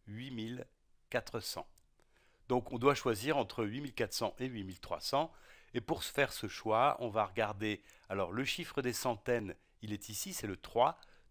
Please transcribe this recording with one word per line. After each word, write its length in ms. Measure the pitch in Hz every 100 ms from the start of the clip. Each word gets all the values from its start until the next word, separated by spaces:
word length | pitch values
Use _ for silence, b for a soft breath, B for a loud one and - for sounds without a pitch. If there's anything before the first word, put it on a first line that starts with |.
| 104
huit 240 | 107 135
mille 360 | 120 110 123 - _ _ _ _
quatre 300 | 123 - 113
cents. 280 | - - - - _ _ b b b b -
Donc 240 | 123 -
on 60 | 120
doit 180 | 135 139
choisir 420 | 127 101 131 143
entre 280 | 104 - 104
huit 160 | 123
mille 120 | 143
quatre 200 | - 110
cents 220 | - 117 -
et 60 | 131
huit 180 | 117
mille 160 | 95 92
trois 220 | - 85
cents. 320 | - 139 165 B B B B
Et 80 | 123
pour 220 | - -
se 80 | -
faire 200 | - 135
ce 160 | - 98
choix, 480 | - 110 110 139 -
on 100 | 120
va 160 | 107 98
regarder, 560 | 107 104 98 107 101 B B B
alors 240 | 98 87
le 140 | 107 135
chiffre 360 | - 160 -
des 120 | 123
centaines, 640 | 113 131 110 - 120 98 - b b
il 100 | 107
est 160 | 101 -
ici, 260 | 104 196
c'est 140 | 180 104
le 80 | 92
trois. 420 | - 117 139 - B B B